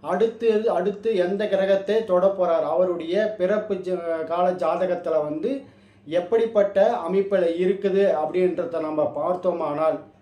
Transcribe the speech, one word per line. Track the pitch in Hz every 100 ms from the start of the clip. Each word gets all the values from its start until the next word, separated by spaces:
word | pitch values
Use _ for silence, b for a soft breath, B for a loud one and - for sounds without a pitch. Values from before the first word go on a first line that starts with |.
அடுத்து, | 143 190 226 - 233 214 220
அடுத்து | 175 185 196 226 208
எந்த | 180 196 208
கிரகத்தை | 190 190 196 - 214
தொட | 214 180 190
போறார், | 190 175 165 147
அவருடைய | 165 185 165 160 185 214 -
பிறப்பு | 180 208 - 196
ஜ-, | 180 175 170 165 156
கால | 170 180
ஜாதகத்துல | 180 160 175 185 170 165 160
வந்து | 151 156 233 277 - B B B 143
எப்படிப்பட்ட | 165 175 226 226 220 202 196 196 -
அமைப்புல | 165 190 196 196 170 165
இருக்குது | 185 196 202 190 196 156
அப்படின்றத | 156 175 180 165 165 160
நம்ம | 156 156 147
பார்த்தோமானால் | 143 160 180 185 165 156 147 160 147 - _